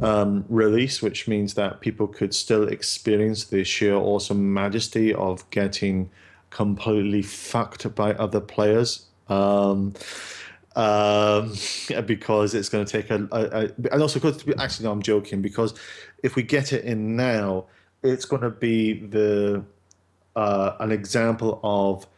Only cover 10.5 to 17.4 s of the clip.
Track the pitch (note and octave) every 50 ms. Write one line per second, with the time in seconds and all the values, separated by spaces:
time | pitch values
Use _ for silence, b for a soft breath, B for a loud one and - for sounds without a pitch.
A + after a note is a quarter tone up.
10.5 | B B B _ - A#2+ A2+ G#2+ G#2 G#2 G#2 G#2 G#2 G#2 G#2 G#2 G#2 G#2 A2 A2+
11.5 | G#2 G2 B B B B B B - - - G2+ A2+ - - - A2 G#2 G#2+ G2+
12.5 | G#2+ A2 G2 - - G#2 G2+ G2 - A2 G#2 - G#2+ G2+ G#2 G2 - A#2 A2 -
13.5 | - A2 G#2+ G2 - - B2 - - D3 D3+ C#3+ - B2+ D#3+ D#3 C#3 - - -
14.5 | C3+ A#2+ C3+ C3 - - A2 A2 G#2 G#2 G2 A2 G#2+ G#2 G2+ - G2+ G2 G2 G2+
15.5 | G2+ - A2+ G#2+ - B B B B B B B B B - B2+ - C3 A#2 G#2+
16.5 | D3 C#3+ C3+ - C#3 A#2 - A#2+ A#2 A2 G#2+ A2 A2+ A#2+ B2+ B2+ A#2 G#2+